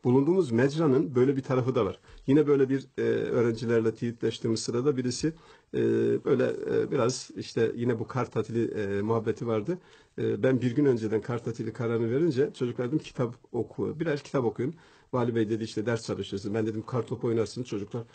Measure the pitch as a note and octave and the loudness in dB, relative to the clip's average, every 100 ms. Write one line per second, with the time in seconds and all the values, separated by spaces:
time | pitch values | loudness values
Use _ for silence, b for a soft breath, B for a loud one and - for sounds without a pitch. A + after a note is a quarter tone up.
0 | B2+ B2+ C#3+ F#3+ D3 A2+ C#3 D3+ D#3 C3 | 2 4 4 2 4 4 2 2 4 4
1 | F3 B2 C3 C3+ - C3 B2 A#2+ G2 - | 2 2 2 2 0 0 2 2 0 -2
2 | b b - D3 D3 C#3 C3 C3+ C3 - | b b 2 4 6 4 4 2 -4 -2
3 | A2+ A2+ A2 B2 A#2 A#2 A#2 A#2 A2+ A2 | 0 0 0 2 2 0 2 2 2 0
4 | A#2+ A#2 A#2 - A#2+ A2+ - A#2+ C#3 B2+ | -6 -2 -4 -2 -2 -2 -2 0 0 0
5 | B2 B2 D3+ D#3+ B B B C3+ A2+ A2+ | -2 -2 -4 -4 B B B 0 2 2
6 | A#1 - - B2+ - - B2 A#2 A2 D3 | 2 0 0 2 0 -2 -2 0 0 0
7 | A#2+ - - - - B2 A2+ A#2 A#2 A2+ | 0 -2 -10 -12 -6 0 0 0 -2 -2
8 | A2 B2+ A#2 A#2+ G#2 A2+ A2+ G#2+ G2 G2+ | -4 -4 -2 -4 -2 -2 -2 -2 -2 -2
9 | G#2+ A#2 A2 A2 A#2 A2 G#2+ F3+ b b | 0 0 0 -4 -2 -2 -2 -6 b b
10 | b - A2+ A2 B2+ B2+ B2 A#2 C#3+ A#2 | b -6 -4 2 2 2 2 2 4 2
11 | G#2+ G#2+ A2+ A#2+ B2 A2+ A2+ - A#2 A#2 | 2 -2 -2 -6 -6 -6 -8 -4 -2 0
12 | A#2 C3 E3+ B2 D3 - B2 A#2 B2 D#3 | 0 2 2 2 0 0 -4 -2 -2 -2
13 | - - A#2+ A#2 - A#2+ G#2+ - G3 D3+ | -4 -4 -4 -4 -8 -6 -6 -4 -4 -2
14 | E3 C#3+ - C#3+ A#2+ - C3 D#3+ b b | -2 -2 -2 0 0 0 -4 -6 b b
15 | b B2+ A#2+ A#2 G#2+ A2+ A2+ A2 G#2+ A#2 | b 0 0 2 0 0 -4 -4 -2 -2
16 | - G2 G2 G2+ G#2 A2 A2 A2 - B2+ | -2 -6 -4 -6 -2 -2 -2 -4 -4 -4
17 | D3+ B2 B2 A2+ G#2 A#2+ B2 G#2 G#2 A#2+ | -4 -4 -2 0 -2 -4 -6 -6 -6 -8
18 | A#2 | -10